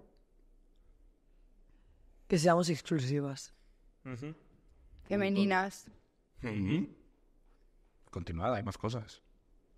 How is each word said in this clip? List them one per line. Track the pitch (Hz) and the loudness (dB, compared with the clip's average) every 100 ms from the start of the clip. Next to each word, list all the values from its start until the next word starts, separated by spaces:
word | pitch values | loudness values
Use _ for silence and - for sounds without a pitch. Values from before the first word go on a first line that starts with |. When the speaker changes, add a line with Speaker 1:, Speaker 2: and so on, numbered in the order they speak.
| - _ _ _ _ _ _ _ - _ - _ _ _ _ - - - _ - - - - | -20 _ _ _ _ _ _ _ -20 _ -20 _ _ _ _ -20 -20 -20 _ -20 -20 -20 0
Speaker 1:
Que | 180 | 4
seamos | 165 170 170 | 6 6 4
exclusivas. | 156 - 160 127 143 143 135 - - _ _ _ _ 131 | -2 -2 -2 0 -2 -2 -6 -14 -20 _ _ _ _ -12
Speaker 2:
Ujú. | 123 143 160 - - _ - - - | -10 -10 -14 -20 -20 _ -20 -20 -20
Speaker 3:
Femeninas. | - 202 196 196 202 185 196 - - - _ _ _ - | -4 0 2 4 4 4 2 -4 -18 -20 _ _ _ -12
Speaker 4:
Ujú. | 123 104 95 151 269 - - _ _ _ _ _ _ _ _ _ - | -6 -2 2 2 0 -6 -20 _ _ _ _ _ _ _ _ _ -12
Continuad, | - 85 85 113 117 | -10 -6 -4 -2 -2
hay | |
más | 101 - | -4 -4
cosas. | 107 120 101 - _ _ _ _ _ | -4 -6 -8 -16 _ _ _ _ _